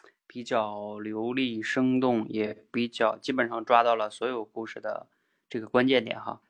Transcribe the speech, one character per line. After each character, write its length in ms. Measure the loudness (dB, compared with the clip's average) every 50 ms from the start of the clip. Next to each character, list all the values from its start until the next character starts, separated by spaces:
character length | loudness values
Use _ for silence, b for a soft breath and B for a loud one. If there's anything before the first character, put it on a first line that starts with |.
| b b b b _
比 180 | -16 -14 -12 -6
较 540 | -2 0 0 0 -2 -6 -8 -10 -10 -10
流 360 | -8 -8 -6 -6 -4 -4 -2 -2
利 280 | -2 -2 -2 -2 -4
生 380 | -6 -2 0 2 4 4 4 4
动， 260 | 4 4 2 2 0
也 380 | -2 -2 -2 -2 -4 -4 -10 _ _
比 160 | -4 -4 -2
较， 280 | -2 0 0 2 2 2
基 160 | -2 -4 -4
本 160 | 0 0 -2
上 160 | -2 -2 -6 2
抓 200 | 6 6 6 8
到 120 | 6 4
了 140 | 2 0 -4
所 180 | -4 -4 -4
有 160 | -4 -4 -4 -8
故 220 | -8 _ -10 -10
事 160 | -10 -12 -8
的 260 | -8 -6 -6 -8 -10 _ _ _ _ _ _ _ _
这 140 | _ -8 -8
个 60 | -6
关 200 | 2 2 4 4
键 160 | 6 4 4 2
点 160 | 0 -6 -8
哈。 220 | -8 -8 -10 -10 _